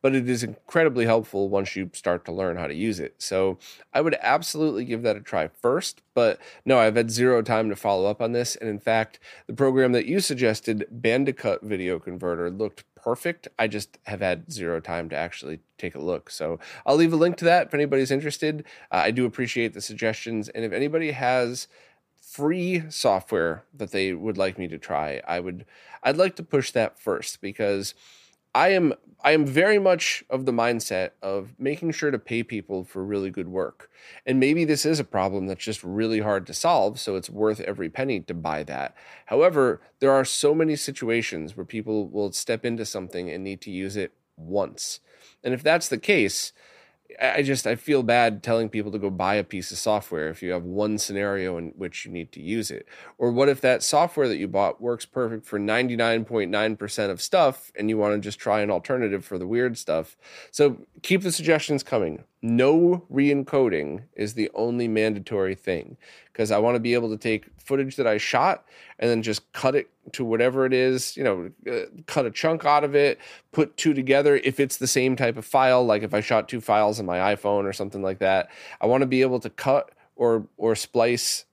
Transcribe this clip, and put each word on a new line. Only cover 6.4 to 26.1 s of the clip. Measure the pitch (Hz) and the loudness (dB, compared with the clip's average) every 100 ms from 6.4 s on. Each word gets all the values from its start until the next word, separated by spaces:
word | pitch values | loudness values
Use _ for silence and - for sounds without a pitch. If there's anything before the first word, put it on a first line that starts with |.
| - - - | -8 -12 2
no, | 131 | 6
I've | 110 | 6
had | 110 117 | 4 0
zero | 113 127 123 | 2 4 4
time | 110 110 110 | 2 0 0
to | |
follow | 98 107 98 98 | -2 0 2 2
up | 107 | 0
on | 117 | -2
this. | 120 120 | -2 -4
And | - 113 | -6 -6
in | 101 | -4
fact, | - 113 110 - - - - | 0 0 0 -8 -20 -20 -14
the | |
program | 113 135 131 127 | 2 4 6 4
that | 120 85 | 4 2
you | 180 | -2
suggested, | 185 131 123 110 - 110 - | 0 2 2 2 -2 -4 -4
Bandicut | 117 117 120 139 131 110 95 | -2 0 2 0 -2 -2 -2
Video | 107 98 90 85 | -4 -4 -2 -4
Converter, | 92 90 90 85 87 | -6 -6 -4 -2 -4
looked | 92 107 - _ | -4 -8 -8 _
perfect. | _ - 120 175 170 - - | _ -6 -4 -4 -8 -14 -2
I | 110 | -2
just | 107 - - | -2 -10 -16
have | - 104 | -14 -4
had | 95 90 85 | -2 -4 -6
zero | 117 85 82 | -8 -4 -4
time | 80 85 82 | -4 -8 -6
to | 73 | -6
actually | 85 - 69 80 _ _ | -6 -8 -14 -14 _ _
take | 90 | -12
a | 69 | -8
look. | 78 85 - | -6 -6 -8
So | - 78 82 - - | -8 -8 -8 -12 -8
I'll | - 147 | 2 4
leave | 165 | 4
a | 165 | 4
link | 170 170 | 2 2
to | 170 | 4
that | 175 143 | 4 2
if | |
anybody's | 143 147 139 131 | -2 0 0 0
interested. | 139 151 - 156 151 147 - - | -2 -4 -4 -4 -4 -10 -20 -4
Uh, | 90 | 0
I | 85 | 2
do | 120 | 2
appreciate | 123 107 120 127 117 | -2 -2 -6 -2 -4
the | 101 | -4
suggestions. | - 107 113 110 117 113 104 | -12 -4 -4 -4 -6 -6 -6
And | - 113 | -8 -6
if | |
anybody | 95 143 160 156 | -2 -2 -2 -4
has | 135 123 127 120 127 - _ _ _ _ _ | -2 0 0 0 -4 -14 _ _ _ _ _
free | - - 147 180 175 175 160 | -20 -4 -2 -2 -2 -2 -4
software | - 123 98 - 101 82 80 _ | -2 0 0 0 -2 0 -4 _
that | - 101 | -14 -6
they | 101 95 | -2 -2
would | 87 104 98 | -2 -6 -2
like | 95 92 | -2 -2
me | 90 | -10
to | 82 | -10
try, | - 78 76 67 - | -6 -4 -4 -6 -6
I | 87 | -6
would, | 90 90 - _ - - | -6 -12 -16 _ -20 -4
I'd | 123 | -2